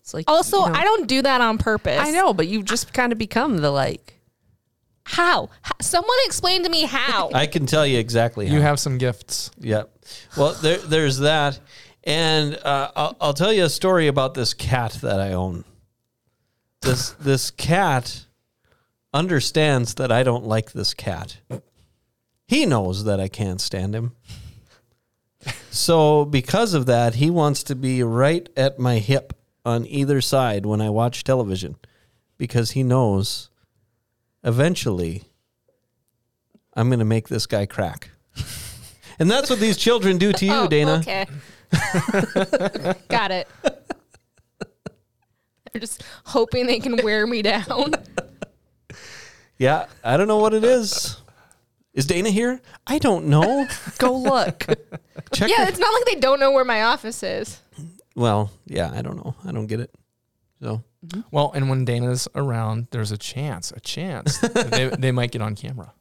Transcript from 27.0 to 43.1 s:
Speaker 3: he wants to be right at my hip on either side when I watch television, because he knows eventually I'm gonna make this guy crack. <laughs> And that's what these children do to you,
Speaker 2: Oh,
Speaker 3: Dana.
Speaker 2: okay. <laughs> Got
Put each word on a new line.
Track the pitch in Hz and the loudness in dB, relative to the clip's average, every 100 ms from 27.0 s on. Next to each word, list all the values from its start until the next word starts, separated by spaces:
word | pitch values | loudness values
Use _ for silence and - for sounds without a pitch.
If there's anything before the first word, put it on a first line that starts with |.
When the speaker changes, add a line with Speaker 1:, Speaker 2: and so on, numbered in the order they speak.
| 120 113 | 4 2
Speaker 3:
he | 151 | 2
wants | 170 147 143 | 4 2 0
to | - | -4
be | 131 131 127 | -4 -2 0
right | 120 117 135 170 170 - | 0 2 2 2 -4 0
at | 135 135 | 0 2
my | 123 117 | 0 0
hip | 101 135 - - _ _ | 2 0 -2 -18 _ _
on | - 117 117 | -2 -2 -2
either | 143 139 139 | -4 0 0
side | 120 139 123 104 | 2 2 2 0
when | 101 107 | -2 0
I | 110 | 0
watch | 104 117 - | 0 0 -2
television, | - 131 107 92 85 - _ _ _ _ _ _ | -2 0 0 -4 -6 -12 _ _ _ _ _ _
because | 120 120 113 | -4 -2 -2
he | 135 | -2
knows | 127 127 120 98 98 - - _ _ _ _ _ _ _ _ _ | 2 2 4 2 -2 -6 -12 _ _ _ _ _ _ _ _ _
eventually | - 117 156 180 - 92 85 95 - _ _ _ _ _ _ _ _ _ _ _ _ _ _ | -2 2 2 0 -2 -2 -4 -6 -14 _ _ _ _ _ _ _ _ _ _ _ _ _ _
I'm | - 117 | 0 2
gonna | 127 | 2
make | 107 113 110 | 2 0 0
this | 117 - | -6 -2
guy | 107 101 | -2 -2
crack. | - 92 - - _ _ - | -4 -6 -6 -18 _ _ -12
<laughs> | - - - - - - - - | -10 -10 -14 -18 -20 -20 -20 0
And | 165 | 2
that's | 240 277 | 2 2
what | 247 | 2
these | 220 196 | 2 2
children | - 240 190 180 | 2 4 4 2
do | 196 | 2
to | 196 | 2
you, | 190 | 2
Speaker 2:
Oh, | 202 233 | 2 4
Speaker 3:
Dana. | 151 151 160 | 4 4 2
Speaker 2:
okay. | 165 190 196 143 - - _ | 0 -4 -6 -10 -18 -20 _
<laughs> | - - 185 - 202 226 - 190 294 190 - - 185 | 0 0 -2 0 0 0 -2 0 0 -2 -4 -4 -6
Got | _ | _